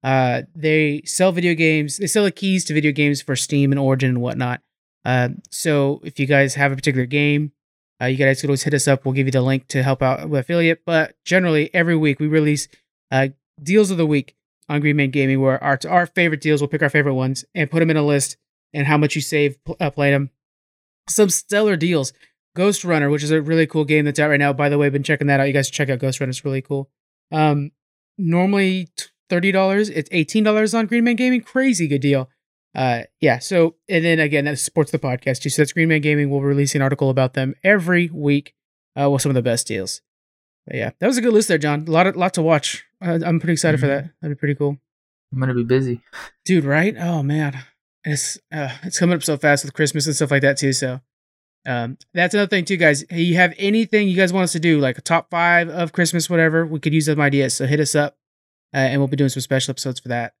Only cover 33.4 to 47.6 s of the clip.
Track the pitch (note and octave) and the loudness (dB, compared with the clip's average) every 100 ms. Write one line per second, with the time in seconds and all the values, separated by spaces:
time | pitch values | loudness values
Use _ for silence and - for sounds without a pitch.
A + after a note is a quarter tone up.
33.4 | - F#3 E3 - _ F3+ E3 E3 D3+ D3 | 0 2 2 0 _ 0 2 2 2 0
34.4 | C#3+ C#3 - - D3 D3+ C#3 B2+ - B2+ | -2 -4 -4 -2 0 -2 -4 -4 -4 -4
35.4 | - - D3 - E3 D#3 D3 D3 C#3+ C#3 | -4 0 0 2 2 2 2 0 0 0
36.4 | C#3 C#3 C#3+ D3 C3+ C#3 C3+ C3 B2+ - | 0 0 0 0 0 0 0 2 0 0
37.4 | C3 - F#3+ G#3 E3+ F3 E3+ D#3+ C#3+ C#3+ | -4 -2 2 2 2 0 0 -2 0 0
38.4 | - _ _ _ _ - C#3+ C#3 C#3+ C3 | -2 _ _ _ _ -2 0 2 0 0
39.4 | A#2+ A#2 - G2 F#2 - _ _ _ _ | 0 -2 -4 -6 -8 -12 _ _ _ _
40.4 | _ _ - B2+ A2+ - G3+ B3+ A#3+ G#3+ | _ _ -12 -8 -8 -2 -2 0 2 2
41.4 | G#3+ E3 D3+ D3 D#3 D#3+ F#3 F3+ F3+ F3+ | 2 0 0 -4 0 2 2 2 -2 0
42.4 | D#3+ D#3 - - - _ F3+ E3+ D#3+ E3+ | 2 2 0 -10 -16 _ -4 -2 0 -2
43.4 | E3 D#3+ E3 D#3 C#3 C#3 C#3+ _ D#3 C#3+ | 0 0 0 2 0 -2 -6 _ -10 -6
44.4 | C#3+ C#3+ C#3+ C#3+ _ _ _ _ _ C3 | -4 -2 -4 -4 _ _ _ _ _ -4
45.4 | C3 B2 A#2 B2+ C3 A#2+ _ - - _ | -2 -2 0 0 0 -6 _ -20 -20 _
46.4 | - F#3 C#3 D3 F#3 - E3+ E3 C#3 D3+ | 0 0 2 0 0 -2 -4 -2 -2 -2
47.4 | D3 C3 | -2 -6